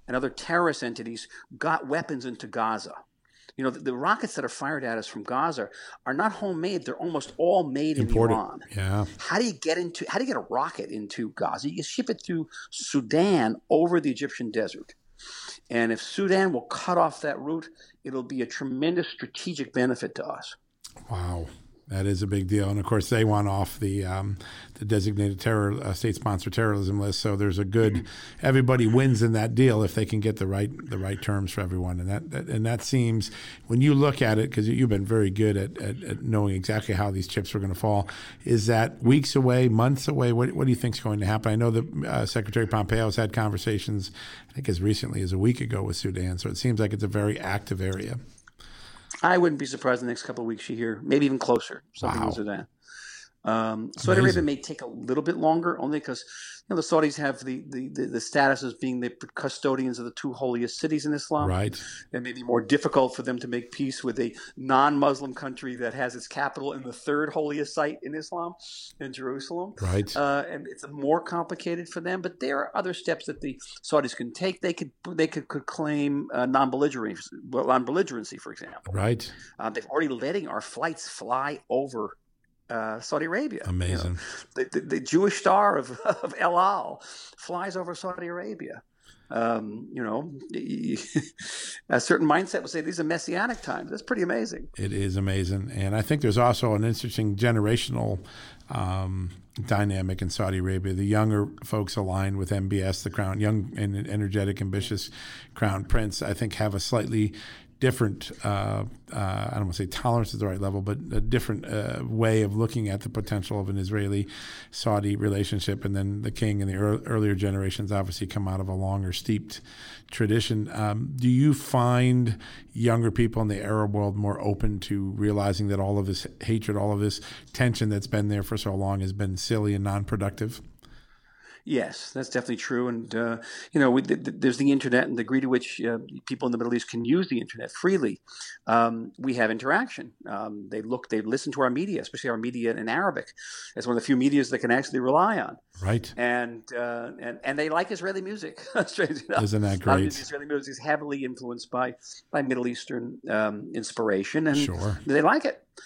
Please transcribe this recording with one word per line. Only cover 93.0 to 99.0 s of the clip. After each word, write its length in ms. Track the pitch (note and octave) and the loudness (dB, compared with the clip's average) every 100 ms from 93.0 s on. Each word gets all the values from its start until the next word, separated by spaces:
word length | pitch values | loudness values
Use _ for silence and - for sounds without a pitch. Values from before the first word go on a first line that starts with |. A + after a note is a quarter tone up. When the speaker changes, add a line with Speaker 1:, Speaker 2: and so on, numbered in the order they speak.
Speaker 1:
messianic 560 | D#3 E3+ - F3 A#3 A3+ | -2 -2 -2 -2 -2 -4
times. 280 | - - - | -6 -8 -8
That's 120 | - | -12
pretty 200 | - A#3 | -4 -2
amazing. 460 | F3 A#2 A2 - - - | 0 0 -2 -6 -12 -6
Speaker 2:
It 160 | G2 | -4
is 240 | G2 G2 G2 | -2 0 0
amazing. 540 | G2 F#2+ F2 G2 G2 | 0 0 0 -2 -4
And 220 | F#2+ G2 | -2 0
I 80 | G#2+ | 0
think 180 | G#2 D3+ | 0 2
there's 180 | B2 G#2 | 4 6
also 360 | A#2+ A#2 A#2+ | 6 4 2
an 80 | G#2 | 4
interesting 540 | A2+ A2 A#2+ - G#2+ G2+ | 2 0 -2 0 0 2
generational, 800 | A#2+ A2+ G#2 A#2 - A#2 A2 G2 - - - - - | 4 4 4 2 2 -2 0 -2 -6 -16 -18 -20 -8
um, 600 | - F#2+ F#2+ | -4 -2 -2